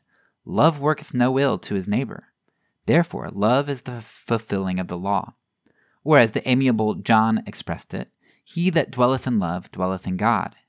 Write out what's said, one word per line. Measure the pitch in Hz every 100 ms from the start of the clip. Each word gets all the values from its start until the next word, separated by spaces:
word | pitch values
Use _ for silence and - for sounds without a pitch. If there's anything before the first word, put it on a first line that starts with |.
| _ _ _ _ -
"Love | 95 143 147
worketh | 139 151 - 127
no | 123 131
ill | 139 98
to | -
his | 101 92
neighbor." | 104 127 - - _ _ _ _ _ -
Therefore, | 139 170 - -
love | 98 104 127 143
is | 135
the | - 120
fulfilling | 113 - - 113 - 98 95 92
of | 90
the | 90
law. | 95 101 - - _ _ _ _ _ _ -
Or | 151
as | 113
the | - -
amiable | 127 135 113 110
John | 92 104 110 110 113 -
expressed | - - 85 -
it, | 107 120 _ _ _
"He | _ - 175
that | 165 -
dwelleth | 120 123 131 131
in | 117
love | 87 87 -
dwelleth | - 92 92 -
in | 92
God, | 107 107 87 -